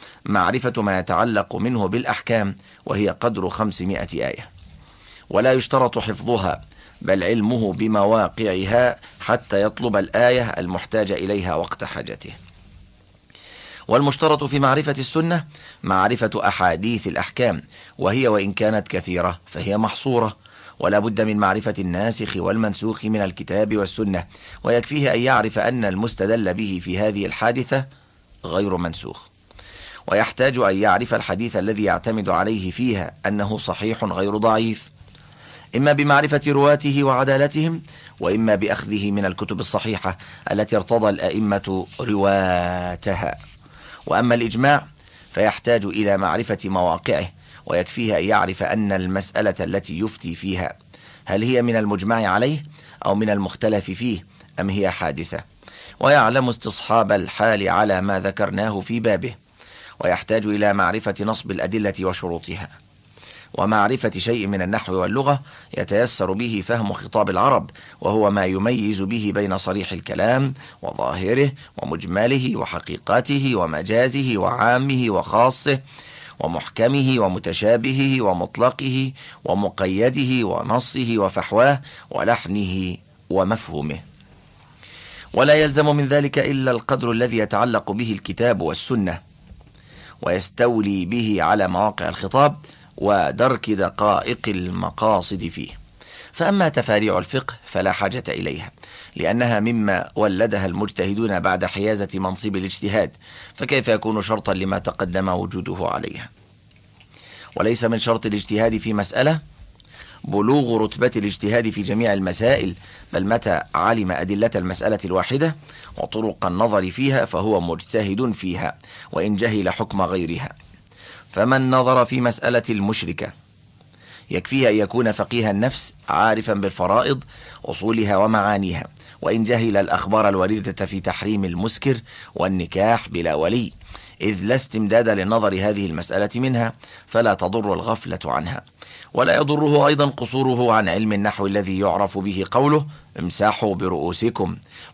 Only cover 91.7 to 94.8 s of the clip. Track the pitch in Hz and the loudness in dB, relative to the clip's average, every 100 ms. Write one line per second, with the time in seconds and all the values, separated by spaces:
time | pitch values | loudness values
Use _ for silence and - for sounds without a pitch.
91.7 | 90 107 - 85 82 95 127 147 147 - | 2 0 0 -6 -4 -2 4 4 2 -10
92.7 | - - - 98 101 76 65 127 120 - | -20 -20 -4 2 2 2 2 2 2 -2
93.7 | 101 90 - 104 98 135 120 - 95 90 | 0 0 2 2 2 0 -6 -4 -4 -4
94.7 | 90 | -4